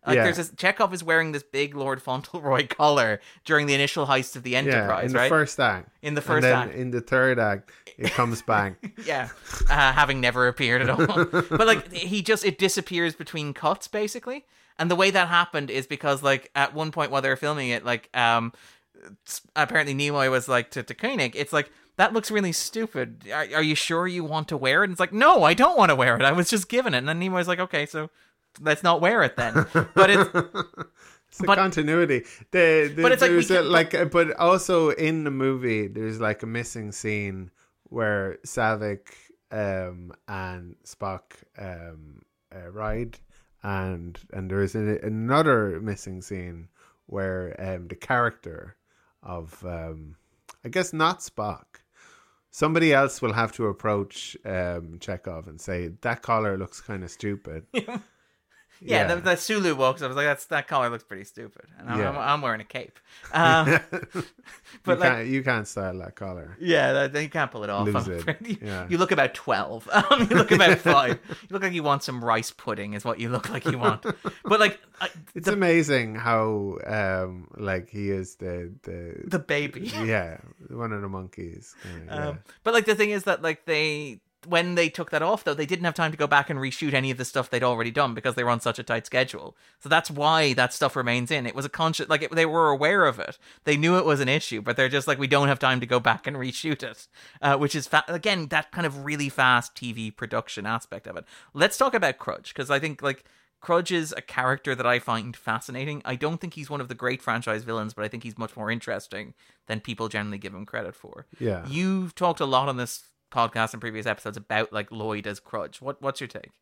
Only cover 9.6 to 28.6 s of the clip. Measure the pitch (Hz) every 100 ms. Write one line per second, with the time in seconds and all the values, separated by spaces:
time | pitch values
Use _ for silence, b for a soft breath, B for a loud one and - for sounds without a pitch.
9.6 | - 143 135 135 143 135 123 123 123 123
10.6 | 131 123 127 131 165 175 170 180 170 160
11.6 | 226 220 - 175 180 208 180 220 202 156
12.6 | 190 196 180 175 170 156 151 165 147 139
13.6 | 151 - - 208 214 247 247 277 _ b
14.6 | b b 165 175 190 190 175 175 175 156
15.6 | 143 127 131 147 151 135 143 135 - 139
16.6 | 139 151 156 156 147 135 135 131 147 151
17.6 | 127 120 120 117 - 127 120 117 117 -
18.6 | b b b _ - 202 - - _ -
19.6 | 147 165 143 139 147 147 135 131 123 123
20.6 | 117 - 117 120 226 262 131 113 143 156
21.6 | 143 b b - 185 220 - 214 190 160
22.6 | - 220 220 - 120 113 - 135 113 147
23.6 | 156 151 - 165 180 175 156 156 151 151
24.6 | 131 147 202 180 180 202 285 370 156 170
25.6 | 277 330 190 135 127 117 131 165 175 220
26.6 | 185 240 247 131 135 165 185 185 175 175
27.6 | 180 156 143 156 156 b b b _ -